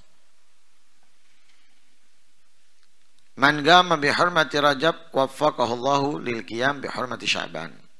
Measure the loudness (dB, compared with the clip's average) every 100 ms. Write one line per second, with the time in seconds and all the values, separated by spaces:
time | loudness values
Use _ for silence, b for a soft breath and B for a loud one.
0 | -16 -18 -18 -18 -18 -18 -18 -18 -18 -18
1 | -18 -18 -18 -18 -16 -16 -16 -16 -16 -18
2 | -18 -18 -18 -18 -18 -18 -18 -18 -18 -18
3 | -18 -18 -14 2 4 4 8 8 8 4
4 | 4 4 4 4 2 4 4 4 2 0
5 | 0 2 2 2 2 4 2 2 2 4
6 | 2 0 -4 -4 -4 0 0 0 -4 -6
7 | -6 -4 -2 -2 -2 -6 -8 -12 -18 -18